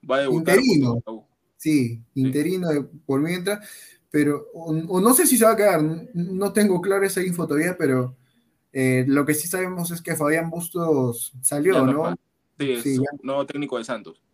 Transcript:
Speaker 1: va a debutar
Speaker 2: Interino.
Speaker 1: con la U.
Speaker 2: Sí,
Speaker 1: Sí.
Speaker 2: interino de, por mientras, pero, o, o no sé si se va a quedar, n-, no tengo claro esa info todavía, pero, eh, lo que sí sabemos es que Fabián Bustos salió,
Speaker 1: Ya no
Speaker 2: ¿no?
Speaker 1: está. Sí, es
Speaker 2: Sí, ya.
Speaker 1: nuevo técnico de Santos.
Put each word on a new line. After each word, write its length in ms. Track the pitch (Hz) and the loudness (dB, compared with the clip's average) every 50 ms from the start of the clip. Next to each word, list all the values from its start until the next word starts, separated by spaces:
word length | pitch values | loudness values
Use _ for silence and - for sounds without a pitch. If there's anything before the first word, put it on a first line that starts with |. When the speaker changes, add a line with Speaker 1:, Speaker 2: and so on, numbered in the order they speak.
| - - | -4 -2
Speaker 1:
va 60 | 127 | 0
a 40 | 135 | 0
debutar 360 | 139 135 143 165 165 180 180 214 | 0 0 0 0 2 4 4 4
Speaker 2:
Interino. 340 | 269 254 190 151 135 120 117 | 6 6 4 4 4 2 0
Speaker 1:
con 80 | 120 - | -2 -6
la 60 | - | -8
U. 140 | 113 110 _ _ _ _ _ _ _ | -14 -14 _ _ _ _ _ _ _
Speaker 2:
Sí, 320 | _ - 160 156 143 123 117 117 | _ -2 0 2 2 2 0 -4
Speaker 1:
Sí. 60 | 113 117 _ _ | -10 -14 _ _
Speaker 2:
interino 540 | 135 131 131 131 143 151 170 185 185 180 165 | -2 -2 0 0 0 -2 -2 -2 -2 -2 -2
de, 140 | 151 147 | -2 -2
por 380 | 131 135 - - _ - 135 135 | -4 -8 -14 -20 _ -2 0 0
mientras, 460 | 147 165 180 180 175 196 208 208 - - - - - - - _ _ _ | 0 -2 -2 -4 -4 -4 -6 -6 -8 -18 -20 -20 -20 -20 -20 _ _ _
pero, 380 | - 151 147 147 147 147 - - - | 0 2 2 2 0 -2 -6 -12 -16
o, 180 | 165 165 165 | -14 -6 -4
o 280 | 156 160 160 170 190 185 | -4 -4 -2 -2 0 2
no 120 | 190 233 262 | 4 4 4
sé 120 | - 359 | 4 4
si 100 | - 254 214 | 4 4 6
se 60 | 220 | 6
va 80 | 220 | 6
a 40 | 226 | 6
quedar, 240 | - 208 208 180 160 | 6 4 4 4 4
n-, 280 | 151 156 165 165 - - - | 2 0 -2 -4 -10 -8 -6
no 380 | 170 175 196 190 185 196 202 | -6 -4 -4 -4 -4 -4 0
tengo 280 | 190 214 208 208 185 170 | 2 4 4 4 4 2
claro 220 | - 202 196 196 196 | 2 0 0 2 0
esa 180 | 196 190 196 | 0 0 -2
info 240 | 185 185 175 175 165 | -2 -2 -2 -4 -2
todavía, 280 | 139 147 147 160 175 180 - | -2 0 0 0 0 -2 0
pero, 360 | 160 135 131 127 127 127 127 _ _ _ _ _ _ _ _ _ _ _ | 0 2 2 2 0 -2 -8 _ _ _ _ _ _ _ _ _ _ _
eh, 320 | _ 135 131 131 127 127 127 139 | _ -2 0 2 2 2 2 2
lo 160 | 135 143 139 | 2 2 2
que 80 | 139 151 | 0 0
sí 140 | 151 156 170 | -2 -2 -4
sabemos 420 | - 185 185 185 185 180 170 170 | -4 -4 -4 -4 -6 -6 -6 -6
es 100 | 170 165 | -8 -10
que 120 | - 175 165 | -8 -8 -4
Fabián 340 | - 151 147 156 165 170 165 | -2 0 0 0 0 -2 -4
Bustos 840 | 165 170 170 - - 175 170 160 151 139 127 123 117 - - - _ 127 | -6 -8 -10 -8 -6 -4 -2 0 2 2 2 0 -2 -6 -10 -12 _ -6
salió, 320 | - - 147 143 147 185 185 | -6 -4 -2 0 0 2 2
Speaker 1:
Ya 80 | 156 | 2
no 100 | 131 131 | 2 2
Speaker 2:
¿no? 180 | 139 147 160 170 | 0 0 -2 -4
Speaker 1:
está. 120 | 180 - _ _ _ _ _ _ _ _ | -6 -8 _ _ _ _ _ _ _ _
Sí, 140 | 143 139 | -4 -4
es 100 | 123 117 | -2 -2
Speaker 2:
Sí, 140 | 117 143 135 127 | -2 -2 0 0
ya. 200 | 135 139 143 139 | -2 -2 -6 -10
Speaker 1:
nuevo 240 | - 131 139 143 139 | -10 -6 -4 -4 -4
técnico 320 | 139 - 143 147 - 127 123 | -4 -6 -8 -6 -6 -6 -8
de 60 | 120 | -6
Santos. 360 | - 123 110 101 82 - _ _ _ | -6 -8 -10 -10 -16 -20 _ _ _